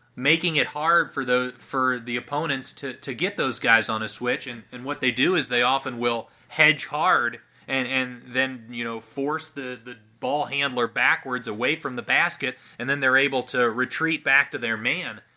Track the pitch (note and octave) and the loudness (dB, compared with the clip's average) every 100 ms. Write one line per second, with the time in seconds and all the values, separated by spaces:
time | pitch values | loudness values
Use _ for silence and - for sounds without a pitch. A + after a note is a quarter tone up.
0 | _ - C3 E3 F3 D#3 B2 D3+ D#3 E3+ | _ -2 2 4 2 0 0 0 2 4
1 | D3 - B2 B2 B2+ - - C3+ B2+ B2 | 2 -2 2 2 2 -8 -6 0 0 0
2 | A#2 A#2+ A#2 C#3+ D#3+ C3+ B2+ - C3+ A#2 | -2 -4 -2 -4 -2 -4 -4 -6 -10 -8
3 | - A#2+ F3+ - C3+ B2+ B2 A2+ A2 A2 | -8 -4 -4 0 -2 0 4 4 4 -2
4 | A2 - B2 C3+ C3 A#2 - B2 B2+ C#3+ | -4 -4 -2 -2 -6 -14 -14 -12 -8 -2
5 | C3 A#2 D3 F3+ C3 B2 B2 C3 C3+ A#2+ | 0 2 2 2 2 2 4 2 0 -2
6 | A#2+ A#2 - _ _ - D#3 D3+ - D3 | 0 0 -6 _ _ 4 4 4 -2 0
7 | F3 D#3+ A#2+ A#2 _ _ - C3+ B2 C3 | 4 4 2 -6 _ _ -4 -2 0 -2
8 | B2+ B2 B2+ B2 C3 B2+ A2+ A#2+ A#2 A#2 | -2 -6 -4 0 0 -4 -10 -6 -4 -6
9 | - - C#3 D#3 D#3 - C3 B2 A#2 A#2+ | -8 -4 -2 -2 -4 -8 -8 -8 -12 -16
10 | _ _ B2+ D3 D3 C#3 C#3+ B2 A#2 B2+ | _ _ -2 0 0 0 0 2 0 2
11 | C3 D#3+ C3 B2 A#2 G#2+ B2+ D#3 C#3 B2 | 2 2 -2 -4 -4 -2 -2 -2 -4 -8
12 | A2+ C3+ E3+ - B2+ - - - B2+ C#3+ | 0 2 2 -2 -6 -6 -18 -8 -4 0
13 | C3+ C3 C#3 C3 B2 B2+ A#2+ A2 B2+ - | 4 4 4 0 -2 2 2 2 -2 -2
14 | D#3+ E3 C#3+ C#3 C#3 C3 A#2 A2+ A#2+ E3 | -2 -2 2 2 2 -2 -4 -2 -2 -4
15 | D3 G#2+ _ | -6 -10 _